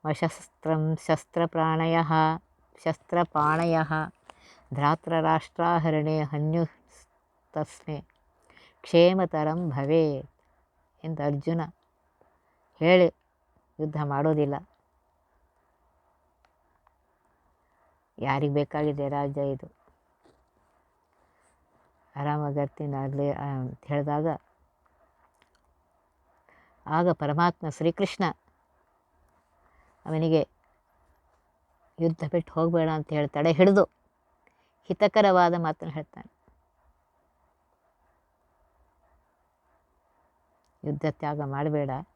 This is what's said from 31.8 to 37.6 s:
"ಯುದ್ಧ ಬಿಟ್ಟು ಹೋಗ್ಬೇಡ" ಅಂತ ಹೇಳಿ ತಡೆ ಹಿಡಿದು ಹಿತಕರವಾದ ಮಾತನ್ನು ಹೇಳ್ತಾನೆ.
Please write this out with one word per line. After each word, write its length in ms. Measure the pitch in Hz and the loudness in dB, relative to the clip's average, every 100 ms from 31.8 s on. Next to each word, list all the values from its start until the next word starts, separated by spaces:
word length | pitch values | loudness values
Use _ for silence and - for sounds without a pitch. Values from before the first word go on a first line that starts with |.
| _ - | _ -2
"ಯುದ್ಧ 300 | 165 165 156 | -2 -2 -4
ಬಿಟ್ಟು 220 | 175 - | -4 -4
ಹೋಗ್ಬೇಡ" 380 | 165 165 170 160 | -2 0 2 0
ಅಂತ 180 | 156 147 | -2 -4
ಹೇಳಿ 200 | 151 147 | -4 -2
ತಡೆ 240 | 147 160 | 0 2
ಹಿಡಿದು 380 | 156 190 196 185 _ _ _ _ _ _ _ _ _ | 6 6 6 2 _ _ _ _ _ _ _ _ _
ಹಿತಕರವಾದ 720 | - 185 208 220 202 185 175 175 | -10 0 2 6 6 6 4 2
ಮಾತನ್ನು 360 | 165 160 165 | -2 -4 -8
ಹೇಳ್ತಾನೆ. 380 | 151 151 - - _ _ _ _ _ _ _ _ _ _ _ _ _ | -10 -12 -18 -20 _ _ _ _ _ _ _ _ _ _ _ _ _